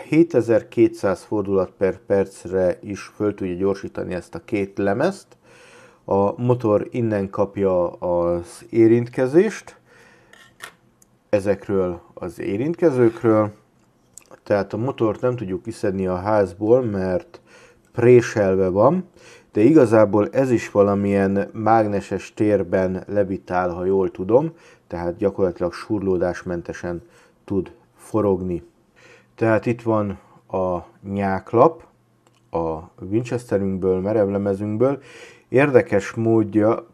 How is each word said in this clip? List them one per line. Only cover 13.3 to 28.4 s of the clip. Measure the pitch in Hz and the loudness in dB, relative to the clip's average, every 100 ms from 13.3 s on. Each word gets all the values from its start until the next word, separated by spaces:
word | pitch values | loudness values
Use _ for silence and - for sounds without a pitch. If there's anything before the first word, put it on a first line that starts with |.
| 110 104 - _ _ _ _ _ - - - | 2 0 -4 _ _ _ _ _ -20 -20 -20
Tehát | - 104 95 | -4 -2 -2
a | 104 | -6
motort | 123 131 113 98 | -6 -2 -2 -2
nem | 123 123 | -4 -4
tudjuk | 98 92 | -6 -8
kiszedni | - - 107 95 92 | -10 -6 -4 -4 -4
a | 92 | -4
házból, | 98 107 95 92 107 127 | 0 0 0 -2 2 2
mert | 123 101 92 90 - - _ - - _ _ | 2 -4 -2 -2 -6 -16 _ -20 -20 _ _
préselve | - 117 123 117 113 98 95 95 | 2 6 6 6 2 2 2 2
van, | 92 117 180 180 _ - - _ | 4 4 2 -4 _ -20 -20 _
de | 107 | 2
igazából | 113 156 117 113 104 104 104 | 6 6 6 6 4 4 0
ez | - 135 | 0 0
is | 113 - | 0 2
valamilyen | 104 101 101 101 98 98 98 98 | 2 4 2 0 2 2 0 -4
mágneses | 110 107 113 107 101 - 95 - | -4 2 2 2 -2 -4 -8 -8
térben | - 107 101 87 95 92 92 - | -2 0 2 0 0 0 -4 -4
levitál, | 101 95 98 - 90 90 | -2 -2 -4 -4 -4 -2
ha | 87 | -4
jól | 92 98 90 | 0 0 0
tudom, | - 95 120 160 - - _ _ | -4 2 2 2 -6 -20 _ _
tehát | 85 85 85 | -8 -6 -4
gyakorlatilag | 98 95 92 82 87 | -4 -2 -2 -2 -6
surlódásmentesen | - - 107 95 90 90 85 92 87 82 82 90 85 - _ _ _ | -6 -6 -4 -2 -2 -2 -4 -8 -10 -10 -12 -10 -10 -12 _ _ _
tud | - 101 85 - _ _ | -6 -6 -6 -12 _ _
forogni. | - 110 104 92 | -6 -2 0 -2